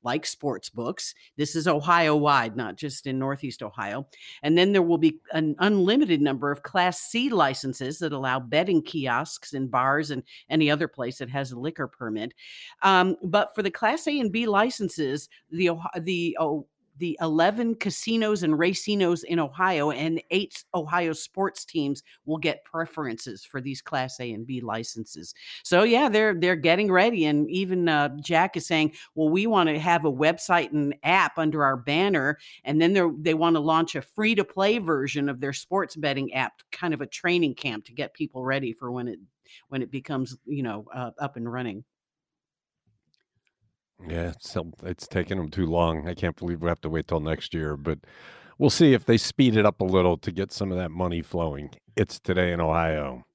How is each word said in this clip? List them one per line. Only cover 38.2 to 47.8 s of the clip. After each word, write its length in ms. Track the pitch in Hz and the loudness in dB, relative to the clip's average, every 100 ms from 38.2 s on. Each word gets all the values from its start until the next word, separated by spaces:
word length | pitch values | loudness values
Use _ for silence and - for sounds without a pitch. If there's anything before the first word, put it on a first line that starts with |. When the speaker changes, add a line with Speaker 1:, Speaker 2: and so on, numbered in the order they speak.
| 147 127 | -10 -6
Speaker 1:
ready 300 | 127 139 127 | -4 -2 -4
for 180 | 113 127 | -8 -8
when 160 | 123 123 | -6 -8
it, 120 | 87 95 _ _ - _ | -10 -16 _ _ -20 _
when 140 | 135 | -6
it 80 | 120 | -6
becomes, 440 | 135 131 139 127 127 113 | -8 -6 -6 -6 -10 -8
you 160 | 143 | -6
know, 240 | 123 104 107 | -4 -6 -10
uh, 200 | 127 123 - | -10 -10 -8
up 160 | 143 127 | -10 -8
and 180 | 117 | -8
running. 300 | 123 123 98 - _ _ _ _ _ _ _ _ _ _ _ _ _ _ _ _ _ _ _ _ _ 87 | -6 -8 -10 -16 _ _ _ _ _ _ _ _ _ _ _ _ _ _ _ _ _ _ _ _ _ -8
Speaker 2:
Yeah, 260 | 82 85 82 | -6 -6 -8
so 340 | - - 82 - | -8 -8 -8 -12
it's 240 | 90 90 - | -10 -10 -4
taking 320 | 95 87 95 | -4 -2 -4
'em 100 | 80 | -6
too 160 | 95 85 | -2 -2
long. 420 | 85 85 80 78 | 2 0 0 -6
I 60 | |
can't 220 | 87 90 78 | -6 -6 -4
believe 260 | 87 85 | -8 -4
we 80 | 85 | -4
have 120 | 85 | -4
to 80 | 78 | -4
wait 180 | 80 78 | -6 -2
till 120 | 85 | -4
next 320 | 78 80 - 82 | -2 -6 -6 -6
year, 200 | 78 | -6
but 220 | 73 | -6